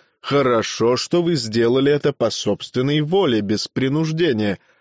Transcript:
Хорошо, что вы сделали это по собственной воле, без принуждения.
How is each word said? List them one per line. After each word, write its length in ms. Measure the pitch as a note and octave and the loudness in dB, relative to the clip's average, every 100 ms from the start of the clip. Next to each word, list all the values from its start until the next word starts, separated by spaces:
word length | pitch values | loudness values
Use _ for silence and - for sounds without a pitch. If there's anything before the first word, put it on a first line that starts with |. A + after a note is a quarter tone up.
| _ _ | _ _
Хорошо, 760 | - C#3 C3 A#2 G#2 - A2+ B2 | -2 0 2 2 0 0 0 0
что 260 | - F3 | 0 0
вы 140 | E3+ D#3+ | 0 -2
сделали 560 | A2+ A2 A#2 C3 C#3 | -2 0 2 2 2
это 200 | D3 D3+ | 2 0
по 180 | - A#2 | 0 -2
собственной 720 | - - G2+ - B2 C3 D3+ | -2 -4 -4 -4 -4 -2 0
воле, 420 | D3 F#3+ F3+ A2+ | 0 0 2 2
без 260 | G2+ G#2+ - | 0 -2 -4
принуждения. 920 | - C3 D3 D#3+ D#3+ E3+ A2 G#2 F#2+ _ _ | -4 -2 0 -2 0 0 0 -2 -4 _ _